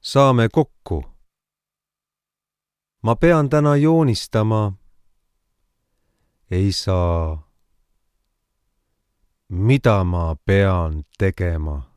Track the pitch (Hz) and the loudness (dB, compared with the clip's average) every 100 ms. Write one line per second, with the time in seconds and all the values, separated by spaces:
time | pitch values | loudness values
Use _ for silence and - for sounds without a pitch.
0 | - 139 139 127 113 - 151 _ - 80 | -2 2 2 2 2 0 -2 _ -10 -10
1 | - - _ _ _ _ _ _ _ _ | -10 -20 _ _ _ _ _ _ _ _
2 | _ _ _ _ _ _ _ _ _ _ | _ _ _ _ _ _ _ _ _ _
3 | 110 117 165 165 139 151 147 143 151 165 | -4 2 2 2 2 2 2 2 2 2
4 | 151 107 - 110 107 110 104 98 _ _ | 2 -2 -4 -2 0 0 -2 -6 _ _
5 | _ _ _ _ _ _ _ _ _ _ | _ _ _ _ _ _ _ _ _ _
6 | _ _ _ _ _ 92 98 92 - 90 | _ _ _ _ _ -2 -2 -2 -4 -2
7 | 87 85 80 78 - _ _ _ _ _ | 0 -2 -2 -6 -12 _ _ _ _ _
8 | _ _ _ _ _ _ _ _ _ _ | _ _ _ _ _ _ _ _ _ _
9 | _ _ _ _ _ 90 104 135 123 104 | _ _ _ _ _ -2 0 2 2 2
10 | 90 87 82 80 - 98 98 92 82 76 | 0 -2 -2 -6 0 2 2 0 -2 -6
11 | 73 _ 98 - 90 80 78 73 67 | -10 _ -4 -2 -4 -4 -6 -8 -12